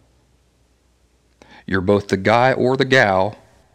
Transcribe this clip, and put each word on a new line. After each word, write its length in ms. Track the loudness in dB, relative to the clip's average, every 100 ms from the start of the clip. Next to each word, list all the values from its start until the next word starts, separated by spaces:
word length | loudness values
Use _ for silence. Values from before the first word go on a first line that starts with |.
| _ _ _ _ _ _ _ _ _ _ _ _ _ _ -20 -20 -8
You're 160 | -4
both 260 | 0 -2 0
the 100 | -2
guy 360 | 0 2 2
or 220 | 0 -2 -2
the 100 | 0
gal 520 | 2 2 2 -2 -6 _ _ _